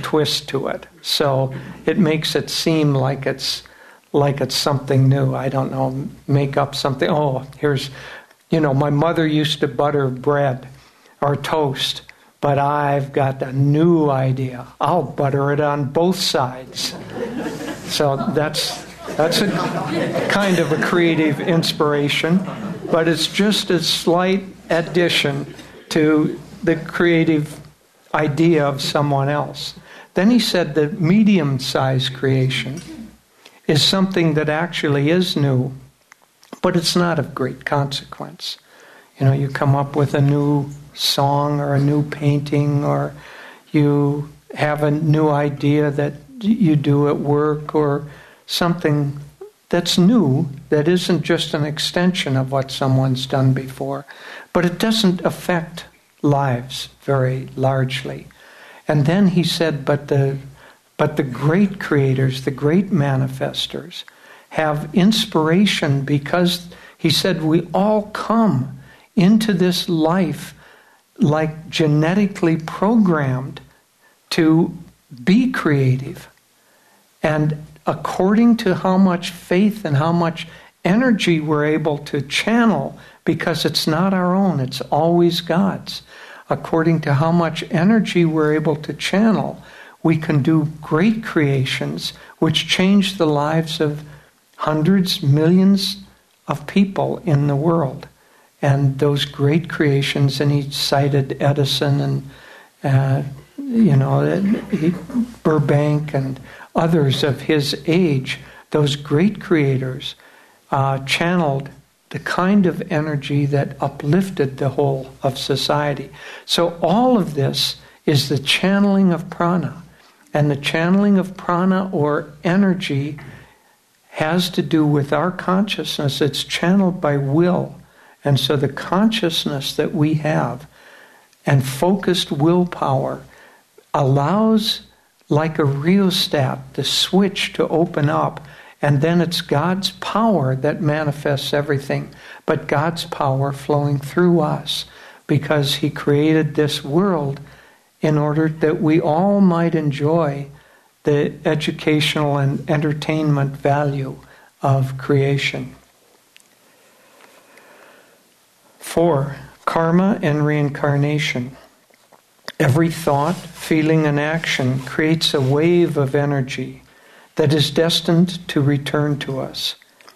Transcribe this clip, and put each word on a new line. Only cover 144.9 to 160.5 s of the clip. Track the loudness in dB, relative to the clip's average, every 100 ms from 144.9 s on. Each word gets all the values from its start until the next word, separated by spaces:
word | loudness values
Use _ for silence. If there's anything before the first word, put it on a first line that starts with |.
| -16 -20 -12 -2
because | -2 0 0 0 -2
he | -4
created | -4 0 2 2 2 0
this | 0 -2 -2
world | -2 0 2 0 -4 -8 -12 -20 -20 _ _ _
in | 0 2
order | 2 0 0
that | 0 0 2
we | 2 2
all | 2 2 2 4
might | 4 4 2
enjoy | 0 -2 0 0 2 0 -4 -10 -16 _ _ _ _
the | 0 0 0 -2
educational | -2 -2 -2 -4 0 0 0 0 0 0
and | 0 -2 -2
entertainment | 0 0 -2 -2 -2 0 0 -2 -2
value | 0 0 0 -4 -6 -10 -18 -20 -20 _
of | 0 2 0 -4
creation. | 0 2 2 0 -2 -6 -10 -14 _ _ _ _ _ -20 _ _ _ _ _ _ _ _ -20 -20 _ -20 -20 -20 -20 -20 _ _ _ _ _ _ _ _
Four, | -6 0 2 2 -2 -8 -16 -12
karma | -4 0 2 2 2 0
and | 0 0
reincarnation. | 0